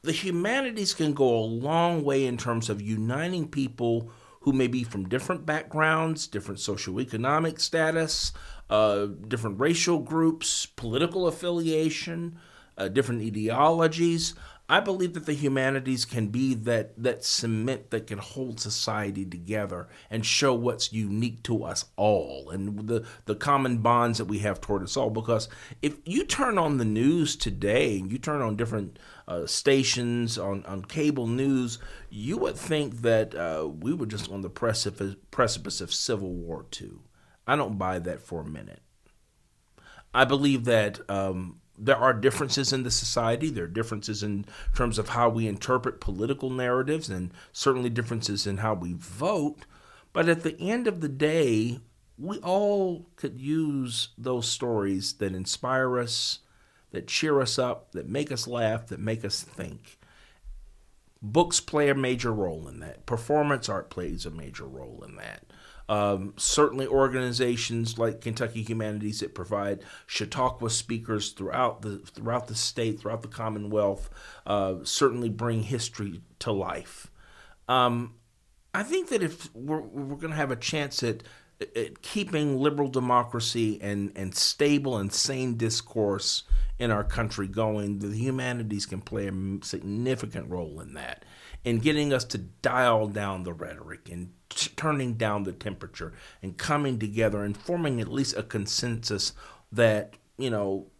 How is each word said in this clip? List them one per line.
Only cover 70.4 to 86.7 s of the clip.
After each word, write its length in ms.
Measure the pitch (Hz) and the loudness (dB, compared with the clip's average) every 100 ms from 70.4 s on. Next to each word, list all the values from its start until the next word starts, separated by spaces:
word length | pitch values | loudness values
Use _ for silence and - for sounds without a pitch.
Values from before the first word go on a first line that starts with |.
| 127 120 113 | 0 0 -2
speakers 640 | 113 - 117 113 107 - | -2 -2 -6 -2 -2 -4
throughout 500 | - 95 - 123 - | -6 -4 0 0 -2
the, 160 | 110 98 | -8 -10
throughout 480 | - - 113 120 - | -12 -10 -4 -4 -4
the 80 | |
state, 460 | 113 - - 113 110 | -4 -2 0 -2 -2
throughout 240 | - 113 | -6 -6
the 40 | 113 | -8
Commonwealth, 800 | - 110 107 104 107 101 98 - - - - - | -6 -6 -4 0 2 2 0 -8 -12 -18 -14 -2
uh, 300 | 101 95 92 | 0 2 -2
certainly 460 | - - 139 120 117 | -4 4 4 4 -4
bring 340 | 101 117 117 | -2 -2 0
history 580 | 110 123 113 - 101 82 - _ | -2 -4 -4 -6 -8 -8 -16 _
to 140 | - | -2
life. 580 | 101 90 80 90 - - - - - - - - | 0 -2 -6 -10 -18 -20 -20 -20 -20 -20 -16 2
Um, 460 | 127 123 120 120 - _ _ _ _ _ | 4 6 2 -4 -12 _ _ _ _ _
I 120 | - | -6
think 260 | 220 370 359 | 0 -2 0
that 140 | 233 | 0
if 280 | 170 - - 113 | 0 -4 -16 -10
we're, 260 | 135 156 | -4 -4
we're 360 | 107 139 135 143 | -4 -8 -8 -6
gonna 180 | 160 156 | -6 -2
have 160 | 143 | -2
a 40 | 120 | -2
chance 460 | - 156 143 - | -2 -2 -2 -2
at, 220 | 120 110 - - _ _ - 113 | -2 -2 -8 -20 _ _ -6 -4
at 280 | 85 69 | -4 -8
keeping 560 | - 208 196 165 147 131 | -6 -4 -2 0 2 4
liberal 300 | 147 147 139 | 2 2 0
democracy 880 | 127 123 123 120 117 113 120 110 104 | 0 4 4 4 -2 -2 0 0 0
and, 300 | 101 101 101 - | -4 -2 -4 -4
and 200 | 95 92 | -6 0
stable 600 | - - 147 143 135 113 | 0 4 4 4 2 -2
and 160 | 98 | -2
sane 460 | - - 131 127 117 | 0 -2 0 -2 0
discourse 840 | 117 110 - 110 104 98 - - - - - | 0 0 -4 0 0 0 -2 -4 4 4 4